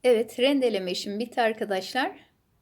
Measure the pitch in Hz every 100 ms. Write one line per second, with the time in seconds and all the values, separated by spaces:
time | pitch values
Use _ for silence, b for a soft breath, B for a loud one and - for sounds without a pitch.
0 | 254 226 233 - 262 285 247 202 185 185
1 | 208 202 240 - 226 220 220 190 190 247
2 | 320 - _ _ _ _